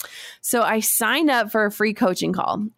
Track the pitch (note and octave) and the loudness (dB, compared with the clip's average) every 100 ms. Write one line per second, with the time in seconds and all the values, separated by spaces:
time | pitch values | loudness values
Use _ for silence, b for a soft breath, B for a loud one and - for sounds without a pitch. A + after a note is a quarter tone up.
0 | B B B B - A#3+ F#3+ A3 G#3+ - | B B B B -2 0 2 0 0 0
1 | A3 C4 D#4 B3 G#3+ A3 G#3 G#3 G#3 G#3 | 0 2 2 2 2 0 0 2 0 2
2 | B3 F3+ - F#3 - - G#3+ | 0 2 -2 -2 -2 -2 -4